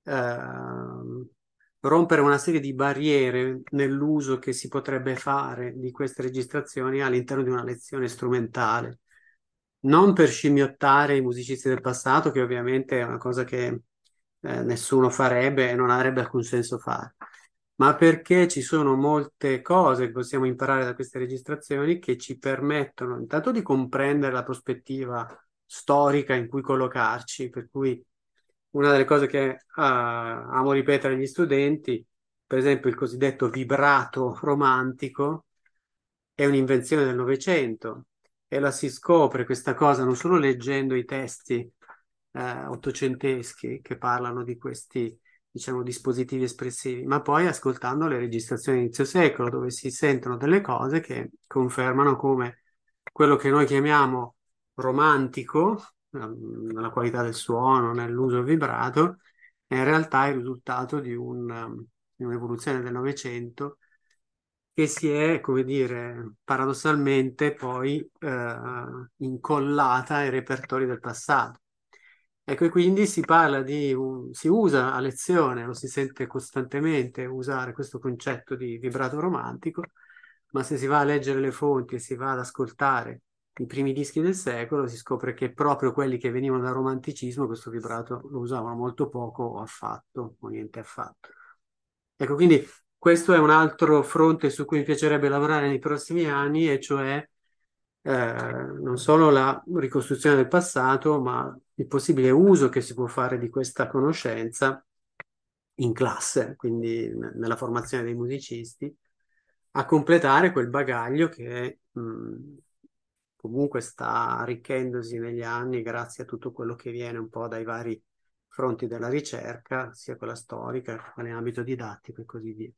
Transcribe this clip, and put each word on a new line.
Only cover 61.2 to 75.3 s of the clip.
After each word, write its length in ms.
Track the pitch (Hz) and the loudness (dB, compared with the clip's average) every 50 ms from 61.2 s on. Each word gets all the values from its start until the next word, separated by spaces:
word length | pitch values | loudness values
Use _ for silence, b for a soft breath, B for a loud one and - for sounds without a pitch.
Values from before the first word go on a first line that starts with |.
| 123 123 123 123 120 120 | -8 -8 -8 -8 -8 -8
ehm, 360 | 117 117 113 113 117 117 117 117 _ _ _ _ _ | -8 -10 -10 -12 -12 -14 -16 -18 _ _ _ _ _
di 80 | - 127 | -10 -6
un'evoluzione 580 | 120 120 120 120 117 120 113 - - 131 127 | -6 -4 -4 -4 -6 -6 -6 -4 -4 -4 -4
del 120 | 123 123 120 | -4 -6 -6
Novecento 840 | 123 127 139 139 139 - 131 120 120 120 117 120 - 143 143 143 _ _ _ _ _ _ _ _ _ _ _ _ _ _ _ _ _ _ _ _ | -4 -4 -4 -4 -6 -8 -10 -10 -10 -10 -12 -10 -10 -10 -10 -10 _ _ _ _ _ _ _ _ _ _ _ _ _ _ _ _ _ _ _ _
che 140 | - 156 147 | 0 0 0
si 220 | - - - 156 | 0 -2 -2 0
è, 300 | 147 147 151 160 165 135 | 2 2 2 2 2 0
come 220 | - - 131 131 131 | 0 0 0 0 0
dire, 720 | 127 135 139 131 120 123 120 120 120 120 120 117 110 107 _ _ | 0 0 0 0 0 -2 -6 -8 -10 -10 -12 -12 -14 -16 _ _
paradossalmente 1080 | - 135 131 135 135 135 135 - 160 151 147 143 139 135 135 131 131 127 - 151 147 143 | -4 -2 0 0 -2 -2 0 0 2 2 4 4 4 4 4 2 2 0 0 0 0 0
poi, 440 | - 131 127 127 127 127 139 143 156 - - _ _ | -2 -6 -6 -6 -4 -2 -2 -2 -4 -6 -8 _ _
eh, 640 | - 151 131 123 120 120 117 120 120 123 127 123 123 127 123 127 127 123 _ _ | -8 -6 -4 -4 -4 -6 -8 -8 -10 -10 -10 -10 -10 -12 -12 -14 -16 -18 _ _
incollata 1000 | 147 131 131 127 - - 151 147 139 143 143 147 143 131 123 127 120 - 151 143 | -8 -8 -6 -8 -2 0 0 0 2 2 2 2 4 4 4 2 0 0 -2 -2
ai 120 | 143 135 | 0 0
repertori 560 | 127 131 127 - 135 127 - - 131 131 131 | -2 -4 -4 -4 -6 -6 -4 -4 -2 -2 -2
del 140 | 127 123 113 | -2 -4 -6
passato. 640 | - 120 113 - - - 147 131 113 117 123 - _ _ _ _ _ b b b b b b b b b _ _ _ - | -8 -10 -12 -8 -2 0 2 2 2 0 -6 -14 _ _ _ _ _ b b b b b b b b b _ _ _ -6
Ecco, 140 | 143 - 175 | -2 0 0
e 60 | 165 | 2
quindi 380 | - 180 175 180 190 196 214 196 | 4 4 4 4 4 4 2 2
si 120 | 202 - | 0 -2
parla 400 | 165 - 165 165 165 151 139 135 | 2 4 6 6 6 6 2 0
di 300 | 135 131 143 151 147 139 131 | -2 -2 -2 -2 0 0 0
un, 380 | 127 131 131 131 127 127 127 127 | -2 -2 -4 -6 -8 -10 -12 -12
si 140 | - - 156 | -4 2 2
usa 460 | 185 226 220 180 139 135 127 131 131 | 4 4 6 4 4 4 4 2 0
a 80 | 127 | -2
lezione, 640 | 131 135 127 - - - | -4 -4 -6 -6 -2 2